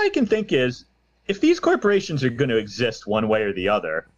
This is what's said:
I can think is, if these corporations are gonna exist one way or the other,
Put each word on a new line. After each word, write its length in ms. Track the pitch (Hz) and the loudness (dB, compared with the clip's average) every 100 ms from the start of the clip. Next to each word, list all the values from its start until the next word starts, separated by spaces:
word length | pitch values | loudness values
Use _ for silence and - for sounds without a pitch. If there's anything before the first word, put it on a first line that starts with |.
I 60 | 415 | 0
can 140 | 403 214 | 0 0
think 260 | 220 208 | 0 0
is, 320 | - 127 - - _ _ _ - | 0 0 -4 -16 _ _ _ -8
if 140 | 190 | 0
these 180 | 311 339 | 2 2
corporations 640 | 330 359 202 196 185 143 | 2 2 2 0 0 -2
are 60 | 127 | -2
gonna 260 | 117 135 113 | 0 0 0
exist 500 | 104 101 117 - 104 | -2 -2 -4 -4 -2
one 200 | 110 110 | 0 2
way 140 | 110 | 0
or 120 | 104 | 0
the 140 | 95 95 | -2 0
other, 360 | 87 82 80 - | 0 -2 -6 -8